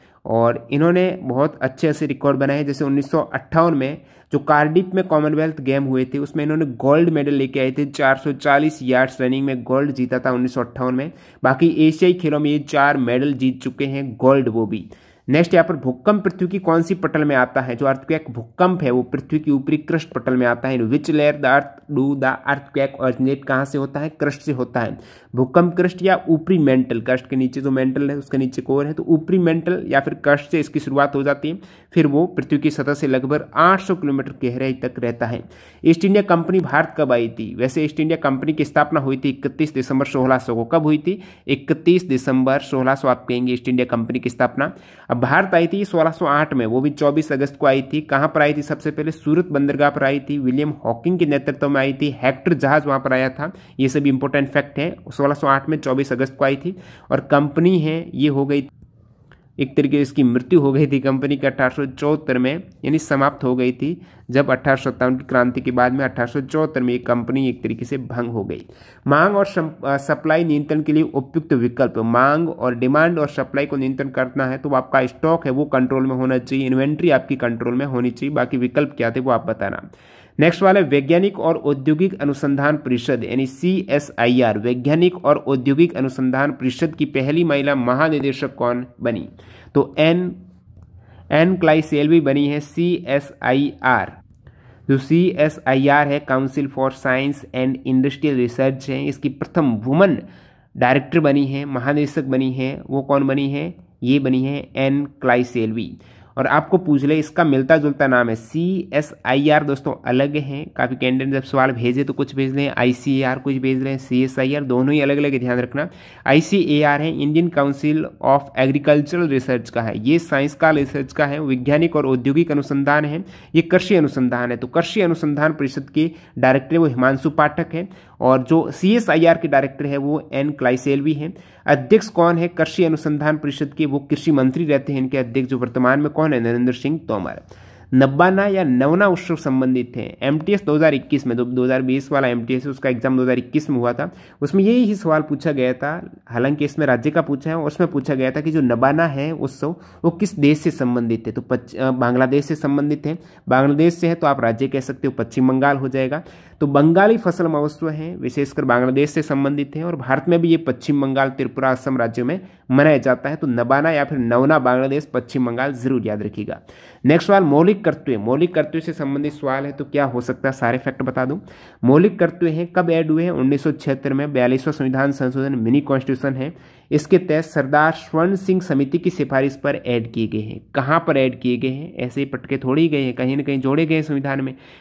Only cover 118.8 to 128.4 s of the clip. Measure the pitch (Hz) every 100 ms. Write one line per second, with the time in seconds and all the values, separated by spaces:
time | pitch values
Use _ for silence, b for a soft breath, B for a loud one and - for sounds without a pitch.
118.8 | 147 147 147 175 165 135 131 123 113 117
119.8 | 113 110 117 165 165 139 143 - 160 151
120.8 | 139 143 131 - 143 147 143 127 127 151
121.8 | 170 151 135 127 131 147 165 143 139 139
122.8 | 139 151 147 160 B B B 160 165 185
123.8 | - 185 147 135 123 120 123 120 123 170
124.8 | 165 214 175 170 151 147 156 156 139 143
125.8 | 139 151 160 B B 123 127 139 139 165
126.8 | 156 120 131 135 160 151 147 175 165 160
127.8 | 190 B B - 127 131